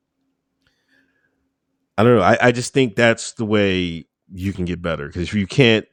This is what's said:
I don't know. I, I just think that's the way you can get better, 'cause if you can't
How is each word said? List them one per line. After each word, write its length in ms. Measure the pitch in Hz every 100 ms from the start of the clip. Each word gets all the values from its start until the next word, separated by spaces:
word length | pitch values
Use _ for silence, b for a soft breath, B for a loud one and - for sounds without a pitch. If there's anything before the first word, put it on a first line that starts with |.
| _ _ _ _ _ _ _ _ _ _ _ _ _ _ _ _ _ _ _ -
I 60 |
don't 140 | 113 120
know. 40 |
I, 140 | 90 113
I 100 | 123
just 220 | 120 123
think 220 | 143 127 101
that's 380 | 117 113 -
the 120 | - 110
way 600 | 107 101 92 90 82 73 _ _
you 200 | 95 98
can 120 | 92 87
get 160 | 85
better, 280 | 85 78 71
'cause 140 | 85
if 100 | 85
you 140 | 107 95
can't 400 | - 123 110 -